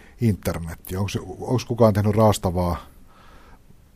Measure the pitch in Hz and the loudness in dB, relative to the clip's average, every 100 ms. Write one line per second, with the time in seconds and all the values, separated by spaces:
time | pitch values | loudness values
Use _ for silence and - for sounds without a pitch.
0 | - - 117 95 - 80 82 85 - 92 | -20 -4 -2 0 -4 -6 -6 -10 -10 -6
1 | 98 - - - - 123 - 117 110 101 | -4 -6 -10 -10 -4 -4 -2 4 4 4
2 | 104 101 110 98 95 87 87 82 - - | 2 4 4 4 0 -2 -2 -4 -10 -20
3 | - - - - - - - - _ | -20 -20 -20 -20 -20 -20 -20 -20 _